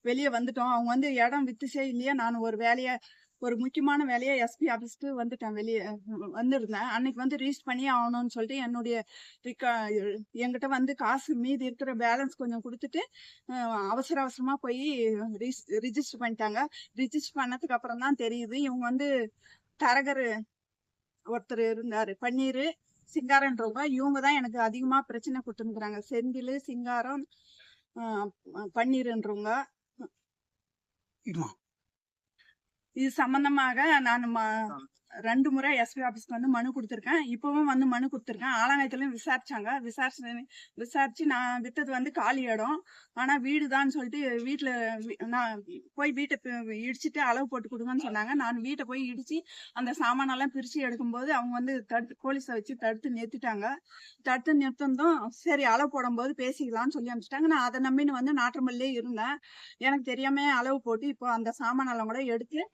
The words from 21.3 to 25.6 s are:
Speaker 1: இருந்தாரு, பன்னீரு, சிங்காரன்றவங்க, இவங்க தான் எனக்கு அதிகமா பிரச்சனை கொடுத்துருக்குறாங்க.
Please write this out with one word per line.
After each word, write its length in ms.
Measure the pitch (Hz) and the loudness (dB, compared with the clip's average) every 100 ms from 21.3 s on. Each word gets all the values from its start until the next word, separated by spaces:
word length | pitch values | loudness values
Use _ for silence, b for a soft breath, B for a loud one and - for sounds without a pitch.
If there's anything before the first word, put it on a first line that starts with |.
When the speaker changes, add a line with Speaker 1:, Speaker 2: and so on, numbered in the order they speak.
| 233 - 226 226 | -6 -4 0 0
Speaker 1:
இருந்தாரு, 420 | 220 233 214 214 196 | 0 -2 -2 -2 -2
பன்னீரு, 500 | 247 247 269 254 294 320 _ _ _ | -2 0 0 0 -2 -4 _ _ _
சிங்காரன்றவங்க, 680 | 320 254 277 277 240 226 214 | -4 6 6 6 2 -2 0
இவங்க 360 | 294 254 277 277 | 0 2 2 4
தான் 140 | 269 | 4
எனக்கு 260 | 285 247 233 | 2 0 0
அதிகமா 400 | 226 233 262 269 | 0 0 2 2
பிரச்சனை 400 | 269 233 285 262 | 2 -8 -4 -6
கொடுத்துருக்குறாங்க. 600 | 247 220 | -6 -6